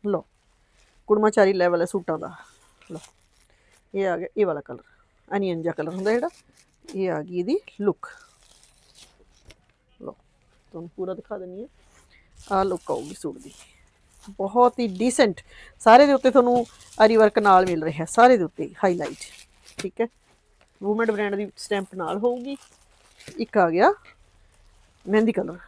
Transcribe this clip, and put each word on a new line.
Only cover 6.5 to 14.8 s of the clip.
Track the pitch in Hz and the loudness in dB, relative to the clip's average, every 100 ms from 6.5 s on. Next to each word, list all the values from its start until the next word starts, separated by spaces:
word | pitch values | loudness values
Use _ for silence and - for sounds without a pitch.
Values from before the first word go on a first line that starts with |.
| - - _ - 190 | -20 -20 _ -14 -6
ਇਹ | 190 | -6
ਆ | 156 | -6
ਗਈ | 160 180 | -6 -6
ਇਹਦੀ | 180 370 - - | -4 -4 -6 -4
ਲੁੱਕ। | 202 - - - - - - - - - - - - _ _ _ - - _ _ _ _ | -4 -4 -12 -20 -20 -20 -20 -20 -20 -20 -20 -20 -20 _ _ _ -20 -20 _ _ _ _
ਲਓ, | - - _ _ _ _ _ | -20 -20 _ _ _ _ _
ਤੁਹਾਨੂੰ | 165 170 - | -18 -18 -12
ਪੂਰਾ | 185 | -10
ਦਿਖਾ | 190 - 208 | -10 -12 -14
ਦਿੰਦੀ | 180 185 | -14 -16
ਹਾਂ, | 277 _ _ _ _ _ _ - - 196 | -18 _ _ _ _ _ _ -20 -4 -2
ਆਹ | 190 | -2
ਲੁੱਕ | 180 - | -4 -6
ਆਊਗੀ | 151 147 | -8 -8
ਸੂਟ | - 156 - | -12 -12 -12
ਦੀ, | - - - _ _ _ _ - - 196 | -20 -20 -20 _ _ _ _ -20 -20 -8
ਬਹੁਤ | 196 226 247 | -4 2 2
ਹੀ | 247 | 2